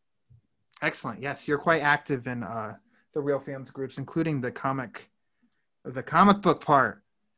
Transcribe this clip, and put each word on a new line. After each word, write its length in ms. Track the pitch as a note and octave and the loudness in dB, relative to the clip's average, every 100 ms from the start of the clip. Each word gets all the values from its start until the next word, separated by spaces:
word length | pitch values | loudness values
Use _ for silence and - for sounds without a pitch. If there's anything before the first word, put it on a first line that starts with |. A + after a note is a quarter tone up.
| _ _ _ _ _ _ _ _ | _ _ _ _ _ _ _ _
Excellent. 400 | D#3 - C3+ G#2 | -6 -4 -8 -8
Yes, 260 | C#3 C#3 - | -10 -8 -4
you're 100 | C#3+ | 0
quite 240 | E3+ D#3+ | 2 2
active 460 | D3 D3 - C3+ B2+ | 2 2 0 -6 -4
in, 160 | B2 | -6
uh, 320 | G2 A2+ G#2+ G#2+ _ _ _ | -6 -8 -8 -12 _ _ _
the 80 | D#3 | -4
Real 180 | C#3+ C3+ | -2 -2
Fans 320 | C#3+ C3+ C3 | -4 -12 -12
groups, 260 | C#3 C3 - | -10 -10 -8
including 440 | C3 E3 D#3+ C#3+ | -6 -2 0 -2
the 100 | B2 | -4
comic, 580 | B2 C3+ C3+ B2 - - _ _ _ _ _ _ _ - | -4 -4 -4 -6 -12 -20 _ _ _ _ _ _ _ -12
the 180 | B2+ | -10
comic 380 | - D#3 G3+ G3+ | 0 6 6 6
book 220 | F#3 - | 4 2
part, 380 | - C#3+ A#2 - _ _ _ | 4 4 4 0 _ _ _